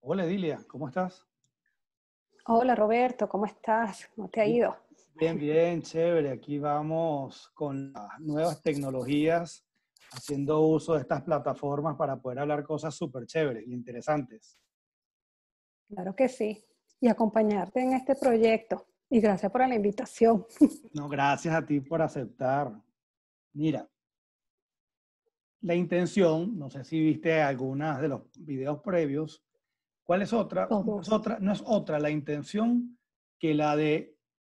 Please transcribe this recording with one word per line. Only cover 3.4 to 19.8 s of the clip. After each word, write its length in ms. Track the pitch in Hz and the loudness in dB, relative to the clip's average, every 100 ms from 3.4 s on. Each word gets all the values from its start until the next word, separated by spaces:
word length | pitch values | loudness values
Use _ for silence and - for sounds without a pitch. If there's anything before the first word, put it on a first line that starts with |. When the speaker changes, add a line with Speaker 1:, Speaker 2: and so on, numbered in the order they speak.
| 208 | -4
Speaker 2:
estás? 640 | - - 220 226 185 - - | -6 -2 -2 -2 -8 -16 -14
¿Cómo 140 | 190 | -8
te 120 | 220 | 0
ha 40 | 214 | 2
Speaker 1:
Bien, 100 | 240 | 2
Speaker 2:
ido? 200 | 196 - _ _ _ | 0 -2 _ _ _
Speaker 1:
bien, 240 | 151 160 160 | -4 -2 -2
bien, 440 | 147 156 170 170 | 0 2 2 0
chévere. 480 | - 160 170 170 143 | -4 0 2 2 0
Aquí 260 | 123 - 143 | -6 -6 -4
vamos 960 | 147 147 151 160 165 147 135 - - | -2 -2 -2 -2 -2 -2 -6 -14 -20
con 400 | _ 147 135 139 | _ -6 -6 -8
las 260 | 135 101 123 | -12 -16 -12
nuevas 440 | 151 147 165 156 | -6 0 0 0
tecnologías, 1000 | 170 143 139 131 123 147 156 170 170 - _ _ _ _ - | -2 -2 -2 -4 -2 2 2 2 -2 -12 _ _ _ _ -20
haciendo 500 | - - 143 143 156 | -18 -8 -4 0 4
uso 340 | 156 156 160 156 | 4 4 2 -2
de 60 | |
estas 200 | 127 147 | 0 -4
plataformas 760 | 170 147 151 131 143 143 151 - | 0 -2 -2 -4 -4 -2 -4 -2
para 220 | 147 131 | -4 -4
poder 200 | 127 123 | -6 -6
hablar 240 | 147 147 | -2 -2
cosas 320 | 143 151 156 - | -2 -4 -6 -6
súper 320 | 160 131 113 | -8 -8 -6
chéveres 400 | 160 151 113 113 | -2 -2 -2 -8
e 40 | |
interesantes. 840 | 123 120 120 131 151 120 110 _ _ _ _ _ _ _ _ _ _ _ _ _ _ _ | -10 -10 -8 -2 -2 -2 -14 _ _ _ _ _ _ _ _ _ _ _ _ _ _ _
Speaker 2:
Claro 280 | 196 180 185 | -10 -10 0
que 120 | 262 | -2
sí, 380 | - 214 208 _ _ _ _ | 0 -6 -6 _ _ _ _
y 80 | 240 | 2
acompañarte 720 | 220 226 226 214 208 180 247 | 4 2 2 2 2 -2 -2
en 120 | 254 | 0
este 220 | 262 254 269 | 0 0 2
proyecto. 720 | 269 226 226 220 - 185 - _ _ | 4 4 4 2 -2 -8 -8 _ _
Y 140 | 240 | 4
gracias 300 | 208 185 196 | 4 2 0
por 160 | 247 254 | 2 2
la 80 | |
invitación. 720 | 240 | 2